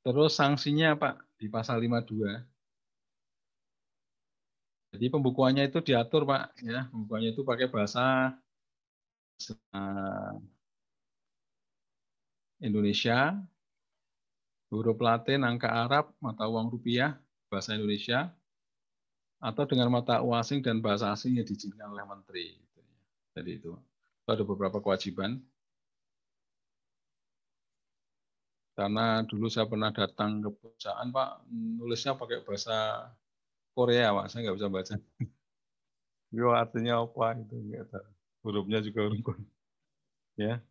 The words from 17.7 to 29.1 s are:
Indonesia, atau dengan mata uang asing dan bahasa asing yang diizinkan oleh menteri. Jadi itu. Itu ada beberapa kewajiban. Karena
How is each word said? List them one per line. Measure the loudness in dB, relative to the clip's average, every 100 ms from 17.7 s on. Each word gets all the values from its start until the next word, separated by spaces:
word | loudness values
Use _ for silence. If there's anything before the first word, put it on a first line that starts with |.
Indonesia, | -2 -2 -2 0 -2 -2 -10 _ _ _ _ _ _ _ _ _ _
atau | -6 -2
dengan | 2 4 4
mata | 4 2 2
uang | 2 0
asing | 0 -2
dan | 0 0
bahasa | 0 0 0
asing | -2 0 0
yang | 0
diizinkan | -6 -8 -12 -14
oleh | -12
menteri. | -12 -16 _ -12 -12 -16 _ _ _ _ _ _ _
Jadi | -12 -10 -10
itu. | -12 -16 _ _ _ _
Itu | -4
ada | -2
beberapa | 0 -2 -2 -2
kewajiban. | -2 -2 -2 -4 -6 -6 -12 _ _ _ _ _ _ _ _ _ _ _ _ _ _ _ _ _ _ _ _ _ _ _ _ _ _ _ _ _ _ _ _ -4
Karena | -2 0 2